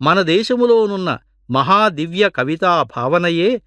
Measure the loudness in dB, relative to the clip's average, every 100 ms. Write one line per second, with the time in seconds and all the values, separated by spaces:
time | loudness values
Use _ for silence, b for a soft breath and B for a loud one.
0 | 0 0 2 0 0 0 2 2 2 -2
1 | -4 -6 _ _ -6 -2 2 2 2 -2
2 | -6 0 0 0 -4 -2 0 0 -2 -4
3 | -2 0 0 0 0 -2